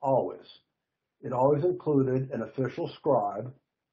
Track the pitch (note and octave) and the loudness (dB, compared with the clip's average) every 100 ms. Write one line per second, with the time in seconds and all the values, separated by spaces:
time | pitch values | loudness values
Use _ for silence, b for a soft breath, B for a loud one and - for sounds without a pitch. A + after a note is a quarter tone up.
0 | C#3 B2+ - F#2+ - - _ _ _ _ | 0 2 0 -8 -18 -20 _ _ _ _
1 | _ _ A2+ B2 C3+ D3 F3+ F3+ D#3 C#3 | _ _ -4 2 4 4 0 0 0 2
2 | B2+ C3 C3+ A#2 G#2+ - B2+ E3 E3 - | 2 0 -2 -6 -6 -4 -4 -4 -8 -4
3 | D#3 B2 G2+ G2+ A#2+ - _ _ _ | 0 2 0 -6 -10 -14 _ _ _